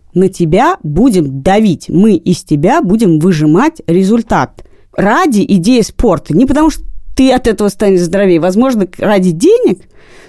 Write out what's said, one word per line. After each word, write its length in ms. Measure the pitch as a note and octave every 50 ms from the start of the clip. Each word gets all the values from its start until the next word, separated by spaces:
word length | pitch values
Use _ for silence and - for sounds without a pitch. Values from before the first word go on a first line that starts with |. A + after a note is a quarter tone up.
| _ - -
на 160 | E3+ F#3+ F#3
тебя 480 | F#3+ - F3 D#3 E3 G3+ C4+ E4 F#4+ - -
будем 600 | D3+ C#3+ E3+ A#3+ C#4 G3 F#3 D3 C#3 C3 C3+ C3+
давить, 480 | F#3 F#3+ G#3+ A3 G3+ D3+ - - -
мы 240 | - E3 G#3 A3+ G3
из 280 | - - F3+ F3 - -
тебя 380 | - D3+ D3 D3 F#3+ C#4 E4+
будем 380 | C#4 F3 G3+ A3+ A#3 F3+ D#3+ D3+
выжимать 640 | D#3+ F#3+ F3+ D3+ D#3 D3+ D#3 F#3+ F#3+ A3 - - -
результат 800 | - E3 F#3 F#3+ F#3+ A3+ A#3 A3+ - G#3 D#3+ B2+ - - - - - - _ _ _ _
ради 500 | - F#3+ G3+ A#3+ D#4+ F#4 D#4 A3+ G3+ -
идеи 360 | - G3+ F3+ E3 A3+ B3+ A#3 G3
спорта. 520 | - - - - A3 E3+ C#3+ - - D3
Не 120 | F3+ C4+
потому, 240 | C4 B3 D4 D#4 D#4+
что 120 | - - - - - - - - -
ты 180 | - C4 C4 B3+
от 140 | B3+ B3+
этого 220 | A3+ A3 A3 G#3 G3+
станешь 320 | - - A3 G3 F#3+ F3
здоровее, 400 | F3 E3 F3+ G3 G3+ F#3+ F3 D#3+
возможно, 460 | D#3+ F#3 F#3 G#3+ B3+ C4+ B3+ G#3+ F#3+ F3 - -
ради 320 | - G3 G#3 G3+ F#3 F3+
денег, 500 | D#3+ E3 A3+ F#4 A4+ B4+ A#4+ C#4+ F#3 - - - - - - - - - -